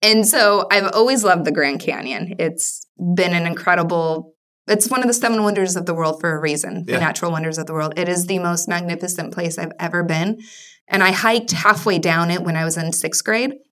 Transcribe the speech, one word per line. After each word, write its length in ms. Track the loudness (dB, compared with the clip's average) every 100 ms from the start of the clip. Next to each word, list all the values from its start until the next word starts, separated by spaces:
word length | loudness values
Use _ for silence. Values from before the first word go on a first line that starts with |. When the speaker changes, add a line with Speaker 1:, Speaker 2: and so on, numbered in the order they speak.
Speaker 1:
And 240 | 6 4 4
so 400 | 4 4 4 4
I've 200 | 2 4
always 320 | 4 4 4 4
loved 180 | 4
the 80 | 2
Grand 300 | 0 0 -2
Canyon. 540 | -4 -4 -6 -8 -8 -4
It's 480 | -4 -2 -6 -6 -14 _
been 360 | -2 2 2
an 120 | 2 0
incredible, 880 | -2 2 2 2 0 0 -4 -6 _ _ _ 0
it's 240 | 0 2
one 120 | 0
of 60 | 0
the 60 |
seven 300 | 2 2 2
wonders 320 | 2 2 0 -2
of 100 | -4
the 80 |
world 280 | -2 -2 0
for 100 | -2
a 80 | -2
reason, 460 | -2 -2 -4 -8 -4
the 80 |
Speaker 2:
Yeah. 60 | -2
Speaker 1:
natural 320 | 0 -2 -4
wonders 260 | -2 -4 -6
of 80 | -6
the 60 |
world. 200 | -4 -4 -2
It 100 | -2
is 200 | 0 0
the 120 | 0
most 300 | 0 -2 -2
magnificent 640 | -4 -2 -6 -6 -6 -6
place 240 | -4 -6 -4
I've 160 | -8 -6
ever 260 | -4 -2
been. 340 | 0 0 0 -4 -8 -20 -20 _ _
And 160 | 0
I 80 | 2
hiked 400 | 2 2 0 0
halfway 480 | -2 2 2 2 0
down 320 | 2 2 2
it 120 | 0
when 120 | -2 -2
I 80 |
was 120 | -2 -2
in 160 | -4
sixth 300 | -4 -2 -4 -2
grade. 280 | 0 0 -4 _